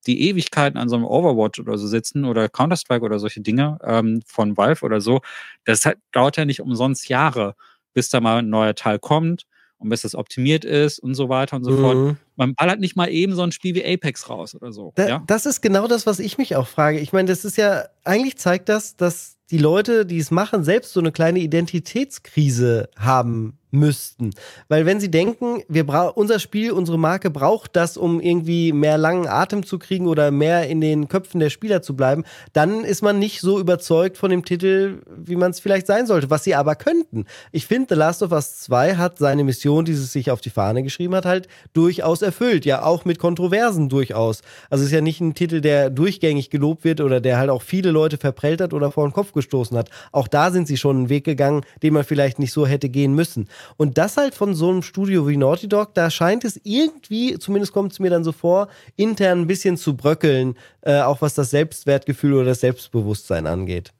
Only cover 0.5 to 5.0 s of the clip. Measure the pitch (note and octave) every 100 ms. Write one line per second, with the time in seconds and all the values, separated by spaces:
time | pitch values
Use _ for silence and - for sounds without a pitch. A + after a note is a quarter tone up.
0.5 | - C#3+ - A#2+ A#2+ A#2 C3 F3 A#2+ G#2+
1.5 | - A2+ G#2+ G#2 A2+ - C#3+ C#3 A2+ G#2+
2.5 | - C#3+ F3 - B2 A2+ G#2+ G#2 - G#2+
3.5 | A#2+ D3 D3+ - A2+ A2 A2+ - - G#2+
4.5 | G2+ G#2 D#3 B2+ G#2+